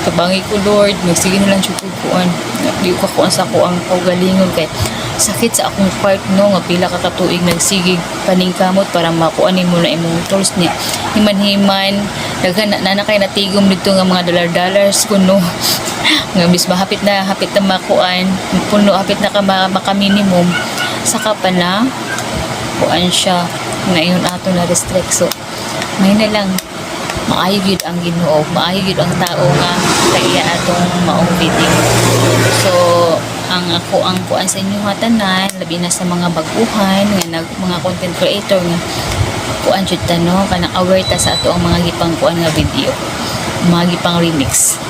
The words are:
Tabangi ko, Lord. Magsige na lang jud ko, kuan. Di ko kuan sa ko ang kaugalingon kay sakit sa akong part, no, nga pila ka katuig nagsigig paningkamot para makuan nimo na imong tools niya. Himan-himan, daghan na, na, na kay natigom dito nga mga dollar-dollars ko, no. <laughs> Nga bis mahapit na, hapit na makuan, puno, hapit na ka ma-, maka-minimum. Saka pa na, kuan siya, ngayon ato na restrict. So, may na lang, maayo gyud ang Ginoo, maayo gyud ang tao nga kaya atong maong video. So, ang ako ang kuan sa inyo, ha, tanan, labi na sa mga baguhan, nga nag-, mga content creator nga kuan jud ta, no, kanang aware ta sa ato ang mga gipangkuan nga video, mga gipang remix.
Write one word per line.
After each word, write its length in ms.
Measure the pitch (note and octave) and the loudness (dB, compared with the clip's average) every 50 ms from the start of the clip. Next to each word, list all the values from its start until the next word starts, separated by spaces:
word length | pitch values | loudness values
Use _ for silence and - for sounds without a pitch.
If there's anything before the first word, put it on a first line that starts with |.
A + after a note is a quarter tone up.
| - | -4
Tabangi 400 | - E3 E3+ E3+ F3+ F#3+ F#3+ F#3 | -2 0 0 0 0 0 -2 -2
ko, 160 | - G#3 G3+ | -2 -2 0
Lord. 320 | F#3+ G#3 G#3 G#3 G#3 G3+ G3+ F3 | 2 2 4 4 4 2 2 0
Magsige 400 | F3+ F3 E3+ E3 - F#3+ F#3 G3 | 0 0 0 2 2 2 2 2
na 160 | G3 G3 G3 F#3+ | 4 4 2 2
lang 0 | |
jud 160 | F#3 - F3+ | 0 -2 -4
ko, 160 | - - F#3+ - - - | -6 -6 -8 -10 -6 -4
kuan. 240 | - - F3+ F3+ F3+ E3+ D#3 - - - - - - - - - | -2 0 0 0 0 0 -2 -4 -6 -6 -4 -2 -2 -2 0 0
Di 80 | F3+ F3+ | 0 0
ko 160 | - G3 F#3 - - | 0 -2 -2 0 0
kuan 80 | F#3 | 0
sa 160 | G3 - - F#3 - | 0 2 0 -2 0
ko 160 | - C#3+ - | 2 2 2
ang 80 | F3 F3 F3 - - | 2 0 -2 -2 -2
kaugalingon 640 | F#3 F3+ F3 F3+ F3+ F3+ F3+ F#3+ F#3+ F#3+ F#3+ F3+ E3+ | -2 0 0 0 0 2 2 2 4 4 2 2 2
kay 160 | E3+ D#3 D#3 - - - - - - - - - - | -2 -2 -4 -4 -4 -4 -4 -4 -6 -6 -6 -2 -2
sakit 320 | - - F#3+ - A#3 A#3 - | -2 -2 0 0 0 0 0
sa 160 | - D3+ D#3 | 0 -2 0
akong 160 | - - G3 F#3+ - - | 0 0 0 0 0 0
part, 160 | - G3+ G3 G3 - - F#3+ | 0 0 0 0 0 0 2
no, 160 | F#3+ G3+ G#3 | 4 4 4
nga 120 | G3 F3 - | 4 2 0
pila 240 | - F3 F3 F3+ F3 | 0 0 0 0 0
ka 80 | F3 F3 | -2 -2
katuig 400 | F3+ F3+ F3 - F#3 E3 E3 F3 F3 | -2 -4 -2 0 -2 0 0 0 2
nagsigig 540 | F3 E3+ E3+ D#3+ - G3+ F#3+ F3 F3+ F#3 F3 E3+ - - - - | 0 2 2 0 0 0 2 2 2 0 0 -2 -6 -8 -4 0
paningkamot 560 | G3+ F#3 F#3 F#3 F#3 F3 - F#3+ F#3 F#3 F#3+ G3 G3 | 2 2 2 2 0 0 0 0 2 2 0 0 0
para 240 | - F3 E3 E3 E3 | 0 0 0 0 0
makuan 400 | E3 E3 D#3+ - - - F3+ F#3 | 2 0 0 2 2 0 2 2
nimo 240 | F#3 F3+ F3 F3 E3+ | 2 2 2 2 2
na 160 | E3+ D#3 D3+ | 2 0 0
imong 240 | E3 E3+ E3 E3 E3+ F3 | 0 -2 -2 -2 -2 -2
tools 240 | - G3 G3 F#3+ - - G3 | 0 0 0 0 0 0 0
niya. 160 | F3 D#3+ D#3+ - - - - - - - - | 0 0 -2 -4 -6 -6 -6 -6 -6 -2 0
Himan-himan, 880 | G#3+ G#3+ G#3 G3+ F#3+ G3+ G3+ G3 G3+ G3+ G3 G3 G3 F#3+ G3 G3+ G3+ G3+ G3+ - - - - - - | 2 2 2 2 2 2 2 2 2 2 2 2 2 0 0 0 -2 -4 -4 -6 -8 -8 -8 -4 -2
daghan 320 | - F#3 F3 G3 G#3+ G#3 G3 | -2 0 0 0 0 0 0
na, 80 | - | 0
na, 160 | - F#3+ G3 G3+ | 0 0 0 0
na 80 | G3+ | 0
kay 160 | G3+ G#3+ G3+ | 2 2 2
natigom 480 | G3 F#3+ - G#3 G3+ F#3+ F#3+ G3+ G3 G3 | 0 0 0 -2 -2 0 0 2 4 2
dito 240 | F#3+ F3 - G3+ F#3+ | 2 2 2 2 2
nga 80 | F#3+ | 4
mga 240 | F#3 F#3 F#3 F3+ F3 | 2 2 2 0 0
dollar-dollars 800 | F3 E3+ F3 F3 E3+ E3+ F3 F3+ F#3 F#3+ G3+ G3+ G3+ G3 - - | 2 2 2 0 2 0 0 0 2 2 2 2 2 2 0 0
ko, 80 | - G#3+ G3 | 2 2 4
no. 160 | F#3+ F#3 F#3+ G3+ F3+ F3 - - - - - - - - | 4 4 4 4 2 0 -4 -4 -4 -4 -4 -4 -4 -6
<laughs> 460 | - - - - - - - - - | -6 -2 0 0 0 0 -2 -2 0
Nga 160 | F#3+ E3+ E3+ | 0 2 4
bis 160 | F3+ F3 - | 2 2 2
mahapit 320 | F#3 F#3 F3+ G3 F#3+ G#3+ G3 G3+ | 0 0 0 0 -2 -2 0 0
na, 160 | G3+ G3+ G3 | 2 2 2
hapit 320 | F#3+ F#3+ G3 - G3 F3 - | 0 -2 -2 -2 -4 0 0
na 240 | G3+ G3 F#3+ F#3 F3+ | 0 2 2 0 0
makuan, 480 | - - G3+ - F3+ F3+ F3+ F3+ F#3 F#3+ F#3+ F#3+ - - G3 F3+ D#3 | 0 0 2 2 2 2 0 0 0 0 -2 -2 -2 -2 -2 -2 0
puno, 240 | - G#3 G#3 G3+ G3+ F3+ | 2 2 4 4 4 4
hapit 260 | F#3+ F#3+ F3+ G3+ - | 2 2 0 -2 0
na 80 | G3+ G3 | -2 0
ka 80 | - G#3 | 0 2
ma-, 320 | G3 G3 F#3+ F#3+ F#3+ F#3+ | 2 2 2 2 0 0
maka-minimum. 800 | G3 F#3 - G3 G3 G3 G3+ G3 G3 G3+ G3+ G3 F3+ F3 F3 F3 F3 - - - - - - - - - - | 0 0 0 0 0 2 2 2 2 2 2 4 4 4 4 2 0 0 -4 -6 -6 -4 -4 -4 -4 -4 -4
Saka 320 | - - A3 - G#3+ G#3 G#3 | -2 -2 -2 0 -2 -2 0
pa 160 | - F#3+ F#3 | 0 0 2
na, 320 | F3+ F3 F3 F#3 G#3 A#3 C4+ - - - - - - - - - - - - - - - - - - | 2 0 0 0 0 0 0 -2 -4 -6 -6 -6 -6 -6 -6 -6 -6 -4 -6 -6 -6 -6 -6 -2 -2
kuan 240 | - - - E3 F3+ | 0 0 0 0 0
siya, 400 | F3+ E3+ - - F#3+ F3+ F3 F3 E3+ - - - - - - - F#3+ F3+ | 0 0 0 0 2 0 0 0 -2 -6 -8 -8 -8 -6 -4 -2 0 0
ngayon 320 | E3 D#3+ F3+ F3+ F3 E3+ | 2 2 2 0 0 0
ato 240 | F3 F3+ F3+ - F#3+ | -2 -4 -4 -2 -2
na 160 | F#3 F3 F3 | 0 0 0
restrict. 480 | E3+ F3 E3+ - - - F#3 F3 - - | 0 0 0 0 0 -2 -2 -2 -2 0
So, 160 | - F#3 D3+ - - - - - - - - - - - - - - | 0 0 0 -2 -6 -10 -12 -10 -10 -10 -8 -6 -6 -6 -6 0 2
may 160 | G3 F#3+ G3+ G#3+ | 4 4 4 4
na 160 | A3 G#3+ G#3+ | 2 2 0
lang, 160 | G#3+ G3+ F#3+ F#3+ F3+ - - - - - - - - - - - - - A3+ | 0 0 0 -2 -4 -6 -8 -12 -12 -10 -10 -8 -8 -8 -6 -6 -6 -2 -2
maayo 320 | - - E3 F#3 G3+ G#3 | 0 0 2 0 0 0
gyud 200 | F#3+ G3 G3 F3 - | 0 0 0 -2 -2
ang 80 | D#3+ F3 F3 | -4 -4 -4
Ginoo, 400 | F3 E3+ E3+ E3+ F3 D3 D#3 D3+ D3+ D3 | -2 -2 0 0 0 2 2 2 0 0
maayo 320 | F3 - D#3+ E3+ F#3 F#3+ | -2 -2 0 0 -2 -2
gyud 160 | F#3 F#3+ F#3 - | -2 -2 0 0
ang 160 | - - F3 F3 | 0 0 0 0
tao 220 | F#3 F3 E3+ - F3 | 0 -2 0 0 2
nga 260 | - - D3 - F3 F3 F3+ F3+ E3+ D#3+ - - - | 2 2 2 2 0 0 0 0 0 0 2 2 2
kaya 320 | - F3+ E3+ - F3+ F3+ | 2 2 2 2 2 2
atong 640 | D#3+ D#3+ F3 E3+ - F3+ F3 F3 F3+ F3 F3 F3+ F3 | 2 0 0 0 0 0 0 2 2 0 0 0 0
maong 260 | E3 D3 - F3 F3 F3+ F3+ | 2 2 2 2 2 2 0
video. 340 | F3 - - E4+ D#3+ - - - - - - - - - - - - - - - - - - - - | 0 0 2 2 2 2 2 2 2 2 2 2 2 2 2 2 2 2 2 2 2 2 2 2 0
So, 60 | G3 F3+ F3 F3 F3 F3 F3 E3+ E3+ D#3+ D3+ - - - - - - | 2 2 4 4 4 4 4 2 2 0 -2 -2 -6 -8 -8 -6 -4
ang 160 | F3+ F3+ F3 F3 | -4 -4 -2 -2
ako 320 | E3+ E3+ E3 - G3 F3+ | -2 -4 -4 -2 -2 0
ang 160 | F3 F3+ F#3 F#3 F3+ E3+ | 0 0 -2 -2 -2 -2
kuan 160 | F3 - F#3 F#3+ | -2 -2 -2 -2
sa 160 | - G3 F#3+ | -4 -4 -2
inyo, 160 | G3 G3 G3+ | -2 -2 -2
ha, 160 | G#3 G3+ G3 | -2 -4 -2
tanan, 560 | - - A3+ A#3 A3 G3+ F#3+ F#3 F#3 F#3+ G3 F#3+ F#3 | -2 0 0 2 2 2 0 0 0 -2 -2 -4 -6
labi 160 | F3+ E3 E3 | -8 -6 -4
na 160 | F3 F3 F3 | -4 -2 -4
sa 160 | E3 - F#3 F3 | -2 -2 -2 -2
mga 240 | F3 F3 F3 F3 | -2 0 0 0
baguhan, 720 | E3+ D#3+ D#3 - - - A3+ A3 - G#3+ G3 F#3+ F#3+ G3 G3+ | -2 -2 -4 -4 0 0 0 0 0 0 2 2 2 2 2
nga 200 | G#3 G#3 F#3+ E3+ E3+ | 2 0 0 -2 -2
nag-, 280 | E3 E3 E3 - - - | -6 -6 -6 -8 -8 -6
mga 160 | F#3 F3+ F3 F3 - | -4 -4 -4 -2 -2
content 320 | F#3 F3+ F3 F#3 F3 E3+ | -4 -4 -4 -4 -6 -2
creator 400 | - F3+ D#3+ F#3+ G3+ G3+ - G3+ | 0 0 0 0 -2 0 0 0
nga 220 | F#3 F3 F3 E3+ E3+ E3+ - - - - - - - - - - - - - - - - - | 2 2 0 -2 -2 -4 -6 -6 -6 -4 -4 -2 -2 -2 -2 -2 -6 -6 -6 -6 -2 0 0
kuan 160 | - G3 F#3+ | 0 0 0
jud 160 | - F3+ E3+ - - | -2 -2 -2 -2 -2
ta, 80 | F3 | 0
no, 320 | E3+ E3+ E3+ F3+ F#3+ G3 F#3+ | 0 2 2 2 2 2 0
kanang 240 | F#3 F3 E3+ D#3+ | 0 -2 -2 -2
aware 320 | - F#3 F3+ F3+ F#3+ F#3+ F#3 | 0 0 2 2 2 2 2
ta 160 | - F#3+ - | 0 -2 0
sa 160 | - D3+ - | 0 -2 -2
ato 160 | - - B2+ | 0 0 0
ang 80 | E3+ F3+ | 0 2
mga 320 | E3+ E3+ E3+ F3 F3 E3+ | 2 2 2 2 0 -2
gipangkuan 480 | - - E3+ E3 E3 - C3+ D3 E3+ E3+ | -2 -2 -2 -2 0 0 0 0 0 2
nga 80 | E3+ D#3+ D#3 | 0 0 0
video, 320 | D#3 D3 - - C#3 C#3 C3 B2+ - - - - - - - - - - - - - - F3 | 0 0 0 -2 -2 -2 -2 -4 -4 -6 -8 -6 -6 -6 -6 -6 -6 -6 -4 -4 0 2 2
mga 240 | E3+ E3+ F3 F3+ | 4 4 2 0
gipang 320 | F3 F3 - F3 E3+ E3+ E3+ | 0 0 -2 0 0 2 0
remix. 560 | E3 D#3+ D3 C3+ A#2 - - - - - - - | 2 2 0 -2 0 0 0 0 0 -2 -4 -6